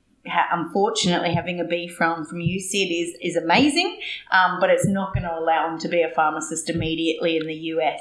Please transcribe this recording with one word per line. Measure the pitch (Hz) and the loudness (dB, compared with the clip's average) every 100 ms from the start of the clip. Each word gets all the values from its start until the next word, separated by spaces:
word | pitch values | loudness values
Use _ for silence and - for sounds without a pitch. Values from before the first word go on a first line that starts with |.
| _ _ - | _ _ -4
ha-, | 175 - | -2 0
unfortunately | 170 156 202 214 - 180 175 170 | 0 0 0 0 2 0 2 2
having | 170 170 175 | 0 -2 -4
a | |
B | 170 175 175 | -2 -4 -4
Pharm | - 165 165 | -2 0 0
from | 151 175 | -6 -4
U | 170 190 | -2 -2
cid | 190 202 185 | -2 -2 0
is, | 170 170 - | -2 -4 -6
is | 175 | -4
amazing, | 170 - 202 285 302 381 - - - - | -2 2 4 4 2 0 -4 -10 -12 0
um, | 185 180 180 | 4 4 4
but | 185 | 4
it's | 175 202 | 4 2
not | 196 190 | 0 -2
gonna | - 175 165 | -4 -4 -2
allow | 165 160 160 | 2 2 0
him | 160 | -2
to | 165 | 0
be | 175 | 2
a | 165 | 2
pharmacist | 170 156 156 156 160 - | 2 2 0 -4 -6 -4
immediately | 165 160 165 165 - 175 160 | -2 -2 -2 -2 0 0 0
in | 156 | -2
the | |
U | 156 165 160 | -6 -4 0
S. | 151 - | 0 0